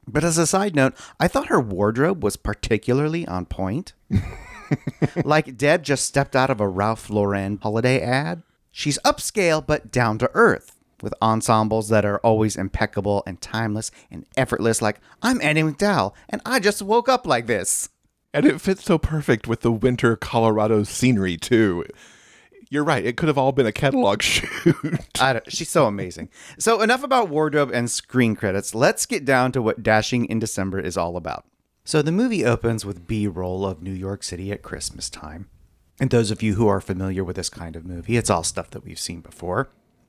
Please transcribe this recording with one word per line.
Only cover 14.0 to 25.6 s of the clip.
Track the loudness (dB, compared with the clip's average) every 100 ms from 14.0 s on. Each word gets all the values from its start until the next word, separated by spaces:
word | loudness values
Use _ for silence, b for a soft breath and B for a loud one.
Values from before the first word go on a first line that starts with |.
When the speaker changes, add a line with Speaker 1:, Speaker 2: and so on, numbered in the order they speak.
| b
Speaker 1:
and | -18 -6 -2
effortless, | 0 2 2 2
like, | 0 -2 b b
"I'm | -2 0
Andie | 2 2
MacDowell, | 0 0 0 2 0 b b
and | -10 -2
I | 0
just | 0 0
woke | 0 0 2
up | 0 2
like | 0 0
this." | -2 0 -4 -6 _ _ _ _
Speaker 2:
And | 2
it | 2 2
fits | -2 -4
so | 0 0
perfect | 0 -2 0 0 0
with | -2
the | 0
winter | 2 0 4 2 2
Colorado | 0 2 4 4 4 2
scenery, | 0 0 2 2 0 -2
too. | 2 4 4 2 -6 -14 b b b b b b -6
You're | -2
right. | 0 0 0
It | 0
could | 0
have | 2
all | 2
been | 2 0
a |
catalog | 2 0 2 2 2
<laughs> |
shoot. | 0 0 -2 0 2 2 -2 -6 -6 0
Speaker 1:
I | 0
don't, | 0 -4
she's | -10